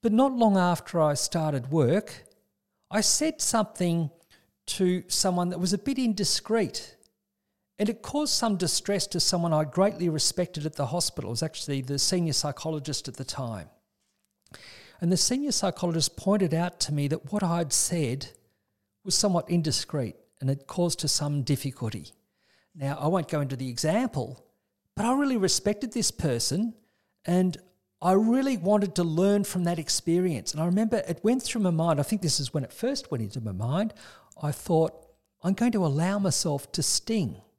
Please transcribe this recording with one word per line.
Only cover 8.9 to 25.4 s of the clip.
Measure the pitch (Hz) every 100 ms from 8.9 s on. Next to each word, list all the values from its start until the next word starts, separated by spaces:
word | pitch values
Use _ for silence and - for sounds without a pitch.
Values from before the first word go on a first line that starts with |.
| 202 -
to | 180
someone | - 180 170
I | 156
greatly | 156 147 196 - 175
respected | 156 - - 175 -
at | 151 -
the | 135
hospital. | 165 165 - 113
It |
was | 117
actually | 160 - - 139
the | 127 143
senior | - 185 165
psychologist | 139 147 143 156 156 139 143 -
at | -
the |
time. | - - 127 107 80 _ _ _ _ _ _ _ _ - - - - -
And | 170
the | 180
senior | - 254 285
psychologist | - 202 - 180 165 147 -
pointed | - 208 185
out | 160 175 -
to | -
me | 147 143
that | 151 -
what | 208
I'd | 185 170 160
said | - - 175 139 127 - - _ _ _ _ _ _
was | 190 -
somewhat | 208 175 -
indiscreet, | 175 160 147 - 151 117 - _ _
and | 131
it | 139 -
caused | - 175 -
her | 151
some | - 147 147
difficulty. | 123 139 139 - 113 107 73 _ _ _ _ _ _
Now, | 170 139 139
I | 143
won't | 185 151
go | 151
into | 143 131
the | 131
example, | 117 - 202 254 - 117 131 _ _ _ _ _
but | -
I | 220
really | 269 285
respected | 247